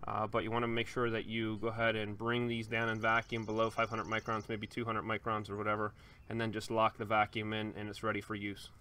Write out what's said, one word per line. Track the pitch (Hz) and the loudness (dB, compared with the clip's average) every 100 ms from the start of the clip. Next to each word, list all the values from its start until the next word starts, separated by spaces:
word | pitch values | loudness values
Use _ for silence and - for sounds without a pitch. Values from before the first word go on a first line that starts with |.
| 104 | -2
Uh, | 107 107 | -2 0
but | 117 | 0
you | 107 | 2
wanna | 117 120 | 0 2
make | 117 117 | 0 -2
sure | - 120 | 0 0
that | 113 98 | 0 -2
you | 113 110 107 | -2 0 0
go | 110 | -2
ahead | 110 113 110 | 2 2 2
and | 104 104 | -2 -2
bring | 113 120 120 | 0 2 2
these | 117 110 | -2 -2
down | 113 117 | 0 2
and | 110 | 2
vacuum | 113 113 - 117 | 4 4 2 -4
below | 107 107 113 | -2 2 2
five | - 113 | 2 0
hundred | 113 101 | 0 0
microns, | 110 113 110 - | -2 0 -4 -2
maybe | 113 107 | -6 -4
two | - | -4
hundred | 117 110 | -2 -2
microns | 92 107 - 107 101 | 0 -2 0 -2 -2
or | 101 | -4
whatever, | 107 107 107 - - - - | 0 0 0 -4 -20 -20 -6
and | 113 | -2
then | 113 | 0
just | 107 - | -2 0
lock | 113 110 - | 4 4 2
the | |
vacuum | 107 110 104 113 107 | 0 4 4 0 -2
in | 107 107 98 | -2 -2 -4
and | 107 | -8
it's | 101 | -4
ready | 110 104 | -2 -2
for | - | -2
use. | 104 101 98 - - | -4 -4 -6 -12 -16